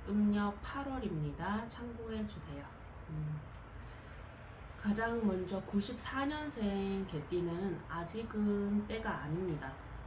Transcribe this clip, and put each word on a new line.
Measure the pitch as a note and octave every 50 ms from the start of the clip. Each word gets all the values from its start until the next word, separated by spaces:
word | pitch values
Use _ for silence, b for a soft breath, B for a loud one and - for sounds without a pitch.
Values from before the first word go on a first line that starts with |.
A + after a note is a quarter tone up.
| -
음력 | - G#3 G#3+ G#3 G#3 G#3 G#3 G#3 G3+ G3+ - -
팔월입니다. | - - C#4 C#4 C#4 C4 C4 A3+ F3 D#3+ D3+ D3+ C#3+ C#3 D3+ E3+ F#3+ G#3 A3 A#3
참고해 | A3+ - - A#3+ A#3+ A#3 A3+ A3+ A3+ A3 A3 G#3+
주세요. | G#3 G3+ E3 D3 D#3+ C#3+ C#3+ C#3 C3 - - - - - - - -
음, | D#3 D#3 D3+ D3+ D3+ D3+ - - - - - - - B B B B B B B B B B - - - - - - - - - - -
가장 | - G#3 G#3 A3 A3+ A#3 A#3 A#3 G#3+
먼저 | G3+ F#3 F#3 F3+ F3 G3 F#3+
구십사 | - - G3+ G3+ G3+ - B3 - - - C4+ C4+ C#4
년생 | C#4+ D4+ D4+ D4+ D4 - A#3+ G#3 G3+ G3 G3 G3 G3 G3 F#3+ F#3+
개띠는 | - E3 D3+ D3+ - F3+ F3 F3 E3+ E3+ F3 G3 G3 E3+ D3+ -
아직은 | - D#3+ E3+ E3+ - - A3 A#3 A3+ A3 G#3+ G#3 G#3 G3+ G3+ G3+ G3+ G#3 G#3 G#3
때가 | - A3 A3+ A3+ G#3 E3 C#3 C#3
아닙니다. | D3 D#3+ F3+ F#3 F3 D#3 C#3+ C3+ C3 - - - - - - -